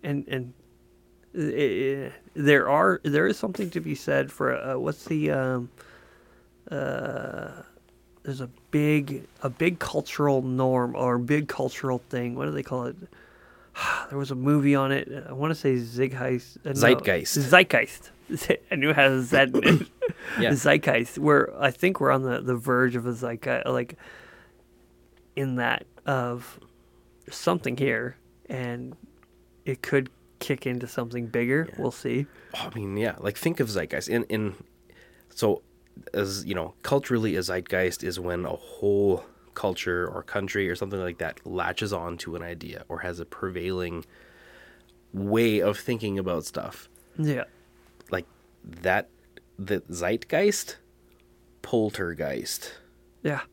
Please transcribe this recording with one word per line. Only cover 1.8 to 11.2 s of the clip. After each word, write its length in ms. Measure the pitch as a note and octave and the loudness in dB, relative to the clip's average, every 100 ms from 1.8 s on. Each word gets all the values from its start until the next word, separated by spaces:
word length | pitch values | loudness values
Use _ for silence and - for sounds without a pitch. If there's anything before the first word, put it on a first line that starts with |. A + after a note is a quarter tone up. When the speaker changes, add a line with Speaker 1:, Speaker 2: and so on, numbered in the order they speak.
| C3+ C#3 B2+ | 0 -2 -6
Speaker 1:
i-, 40 | - - | -12 -16
there 340 | - C#3+ C#3+ - | 0 6 6 6
are, 320 | C#3+ F#3 F3+ | 4 4 4
there 220 | D#3+ D3 F3+ | 2 2 2
is 120 | G#3+ | 0
something 300 | A3 F3+ G3 | -4 -4 -4
to 100 | E3+ | -4
be 140 | D#3+ | -6
said 360 | C#3+ - C#3 C#3 | -6 0 0 0
for, 220 | - C3+ B2+ | -2 -2 -2
uh, 220 | B2+ C3 | -2 -4
what's 260 | C3 D3+ | -4 -6
the, 260 | - D#3 D3+ | -4 -2 0
um, 400 | C#3+ C3 B2+ A#2+ - - - - - _ - _ _ - | 0 0 -2 -4 -14 -20 -20 -20 -20 _ -20 _ _ -10
uh, 800 | C#3+ C#3 C3+ - - - - - - - - _ _ _ _ | -6 -4 -4 -6 -6 -8 -10 -12 -14 -20 -20 _ _ _ _
there's 180 | - C3 | -10 -10
a 80 | B2+ - _ | -10 -14 _
big, 560 | D#3 D3 D3+ C#3 C#3 - - | 2 4 4 2 -8 -12 -8
a 60 | C#3 | -6
big 300 | B2+ E3 F3 | 0 0 0
cultural 640 | - - - - D3 C3+ | -4 -4 -6 2 4 4
norm 520 | C3 B2+ C3 B2+ B2 | 2 2 4 4 2
or 200 | B2 B2+ | 0 2
a 40 | B2 | 2